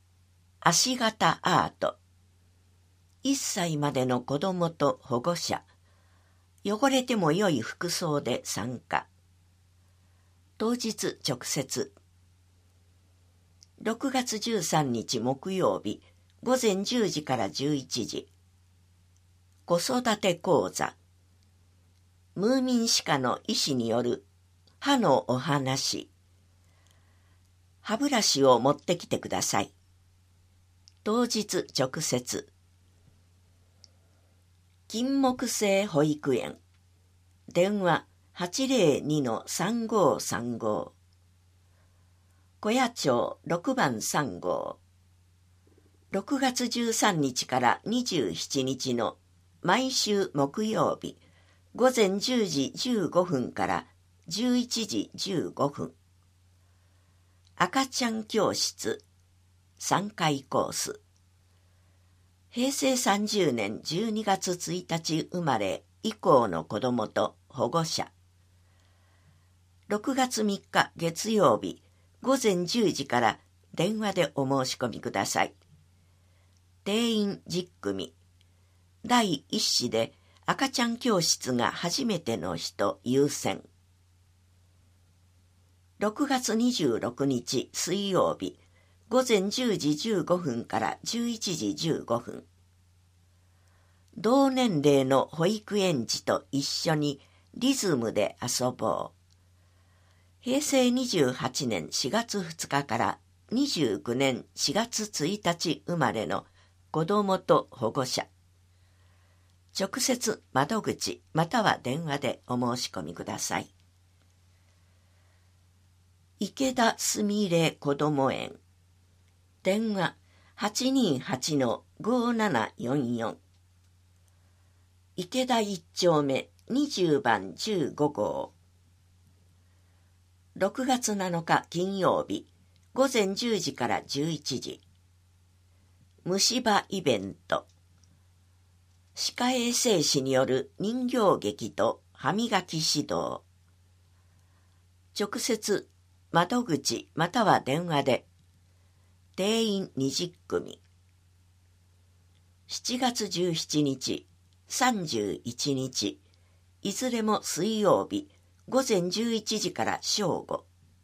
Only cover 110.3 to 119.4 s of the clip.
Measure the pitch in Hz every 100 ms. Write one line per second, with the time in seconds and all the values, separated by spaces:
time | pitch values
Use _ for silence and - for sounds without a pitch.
110.3 | - - 131 139 220 151 - - - _
111.3 | 156 165 247 190 - - 143 165 139 127
112.3 | - - 123 123 120 - - 78 85 98
113.3 | 104 - 87 - _ _ _ _ _ _
114.3 | _ _ _ _ _ _ _ _ _ _
115.3 | _ _ _ _ _ _ _ _ _ _
116.3 | _ 294 - 269 254 233 - - - 208
117.3 | 208 202 170 165 - 143 139 151 147 135
118.3 | 80 57 - _ _ _ _ _ _ _
119.3 | _